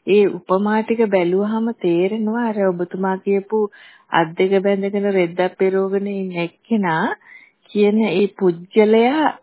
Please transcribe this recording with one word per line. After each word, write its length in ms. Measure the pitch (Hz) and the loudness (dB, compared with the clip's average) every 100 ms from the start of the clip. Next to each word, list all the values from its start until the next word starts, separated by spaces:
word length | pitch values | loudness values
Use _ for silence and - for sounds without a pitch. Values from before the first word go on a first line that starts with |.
| - | 0
ඒ 180 | 202 196 | 2 2
උපමා 500 | 180 - 185 208 214 | 0 -2 -2 0 -2
ටික 240 | 220 226 220 | -2 -2 0
බැලුවහම 600 | 196 175 185 208 220 226 226 | 0 0 0 -2 -2 -4 -4
තේරෙනවා 680 | 180 170 190 220 214 226 233 | -2 0 0 -2 -4 -4 -4
අර 140 | 208 | -2
ඔබතුමා 540 | 190 175 175 185 190 190 | -2 -2 -6 -4 -4 -4
කියපු 400 | 202 196 196 220 208 - - - - | -2 -2 -2 -4 -4 -6 -20 -20 -4
අත් 220 | 165 165 | -2 0
දෙක 200 | 170 190 196 | 0 0 2
බැඳගෙන 480 | 196 196 196 202 202 | 0 -2 -2 -2 0
රෙද්දක් 480 | 190 170 180 180 - | 0 0 -2 -2 0
පෙරෝගෙන 500 | 190 190 190 196 202 | 0 0 -2 -4 -4
ඉන්න 240 | 196 190 175 | -6 -6 -6
එක්කෙනා 680 | 170 _ - 226 185 160 240 440 - - _ _ | -8 _ -4 -2 0 0 -2 -6 -14 -20 _ _
කියන 340 | - 208 208 220 | -6 0 2 2
ඒ 260 | 214 175 196 | 0 0 -2
පුජ්‍යලයා 920 | - 185 170 180 220 214 226 240 311 294 - | 0 -2 -2 -2 2 4 6 4 2 0 -2